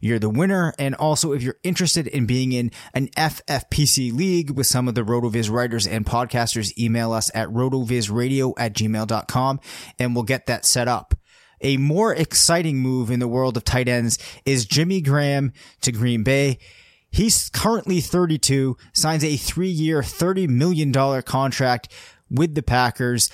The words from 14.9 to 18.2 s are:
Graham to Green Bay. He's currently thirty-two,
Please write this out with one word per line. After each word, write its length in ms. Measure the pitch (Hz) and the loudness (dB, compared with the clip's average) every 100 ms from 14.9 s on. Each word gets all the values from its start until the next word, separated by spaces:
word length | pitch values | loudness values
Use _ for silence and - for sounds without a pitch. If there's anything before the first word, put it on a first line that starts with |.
| 190 | 0
Graham 520 | 143 143 143 139 139 - - _ | 2 2 2 0 -2 -6 -16 _
to 100 | - | -4
Green 320 | 113 123 117 | 0 0 0
Bay. 340 | 107 135 139 127 - - - _ _ | 2 2 2 -2 -8 -20 -20 _ _
He's 380 | - 220 - - | 0 2 2 -2
currently 500 | - 208 226 - 180 | -2 0 0 0 0
thirty-two, 760 | - 180 | 2 2